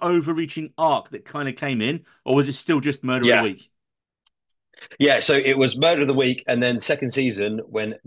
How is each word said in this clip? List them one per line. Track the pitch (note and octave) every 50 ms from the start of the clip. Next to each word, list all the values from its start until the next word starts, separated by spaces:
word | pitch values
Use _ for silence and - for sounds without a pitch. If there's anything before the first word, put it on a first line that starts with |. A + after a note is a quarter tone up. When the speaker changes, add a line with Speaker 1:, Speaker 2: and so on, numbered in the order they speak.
| -
Speaker 1:
overreaching | F3 F3 E3+ D3 D#3 E3 D#3 E3 D3 - E3 D#3 - _ -
arc | E3 D#3+ C#3+ A2+ - -
that | - G#2 -
kinda | - - D3 C#3+ C3+ B2+
came | - - C#3 C3 A2+
in, | G#2+ B2 D#3 E3+ - _ _ _ -
or | - C3
was | C#3+ C#3 C3+
it | C3+
still | - - - E3 C#3+
just | A#2+ D3 C#3 - -
Murder | B2+ B2+ B2+ A#2+
Speaker 2:
Yeah. | A#2+ A#2 G#2
Speaker 1:
of | F#2+ G#2
the | F#2
Week? | - - _ _ _ _ _ _ _ _ _ _ _ - - _ _ _ - - _ _ _ _ - - - - -
Speaker 2:
Yeah, | C#3 C#3+ C3+ B2
so | - - D3
it | C#3 C3 C3+ C3+ C3+
was | C3+ B2+ -
Murder | B2+ D3 E3 F3 D3 C#3+
of | C3+
the | C3+
Week, | C3 C3+ B2+ B2+ - - -
and | B2+ A#2+
then | B2 B2 B2 A2+
second | - - D3+ C#3 C#3 B2
season, | - C3+ C3 B2+ G#2+ G2 G#2 G#2+ A2 A2 A2
when | - - A2 G#2+ G#2+ A2 - -